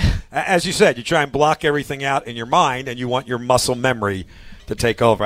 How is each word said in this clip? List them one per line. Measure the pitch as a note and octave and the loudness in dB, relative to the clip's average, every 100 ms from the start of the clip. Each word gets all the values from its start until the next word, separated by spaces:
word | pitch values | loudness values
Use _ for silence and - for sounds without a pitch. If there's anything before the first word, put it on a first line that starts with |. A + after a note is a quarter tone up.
| - - - | 0 0 -4
A-, | C3+ - | -6 0
as | F3+ | 0
you | D#3+ | 0
said, | C#3+ F#3+ A#2+ | 2 2 2
you | |
try | A#2 E3 | 0 0
and | C#3+ | 0
block | C#3 D3+ D#3 | 2 2 2
everything | D#3 D3 C3+ C#3+ | 0 -2 -4 -6
out | C#3 C#3 - | -2 -2 -4
in | |
your | A#2 A#2 | -8 -2
mind, | D#3 D#3 B2+ C3+ | 2 2 0 -6
and | B2 | -8
you | B2 | -2
want | B2+ C3+ | -2 -2
your | B2 | -4
muscle | A#2+ B2+ - | 2 2 2
memory | B2 C3 A#2+ G#2 G2 F2 - - - - | 0 0 0 -2 -4 -8 -16 -18 -16 -10
to | |
take | A2 A#2 A2 | -2 -2 2
over. | A#2 A2 | 2 2